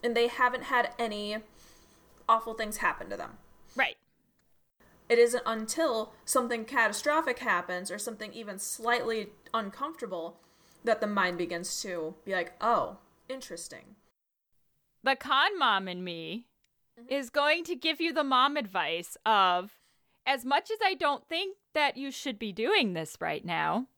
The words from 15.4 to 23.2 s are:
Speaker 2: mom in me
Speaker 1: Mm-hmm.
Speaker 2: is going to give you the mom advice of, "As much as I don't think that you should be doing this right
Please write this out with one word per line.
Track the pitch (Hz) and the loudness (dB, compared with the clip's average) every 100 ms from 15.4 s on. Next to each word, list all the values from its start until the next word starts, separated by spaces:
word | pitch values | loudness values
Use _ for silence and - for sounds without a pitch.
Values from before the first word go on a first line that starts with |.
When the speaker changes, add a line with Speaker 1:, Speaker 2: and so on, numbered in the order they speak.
| 330 392 | 2 2
Speaker 2:
mom | 262 196 190 | 2 2 0
in | 180 | -6
me | 180 170 160 196 240 _ _ _ _ _ | -6 -8 -8 -8 -10 _ _ _ _ _
Speaker 1:
Mm-hmm. | 240 | -4
Speaker 2:
is | 277 247 | -4 0
going | 294 285 330 | 2 4 2
to | 330 311 | 0 -2
give | 320 320 | -2 0
you | 339 | 0
the | 320 | 0
mom | 285 262 269 294 | 2 4 4 2
advice | 214 185 151 165 175 - 220 | -2 -2 -2 -2 -6 -4 2
of, | 214 185 180 196 _ _ _ _ _ - | 6 6 4 0 _ _ _ _ _ -2
"As | 269 247 | 0 2
much | 285 - | 0 0
as | 440 | -2
I | 415 | 0
don't | 381 311 277 _ | 2 0 0 _
think | 330 392 392 _ | -4 -4 -8 _
that | 311 285 - | 0 0 0
you | 277 | -8
should | 262 285 214 | -6 -6 -4
be | 220 | -6
doing | 185 233 415 233 | -2 2 4 2
this | 175 156 | -2 -6
right | - | -6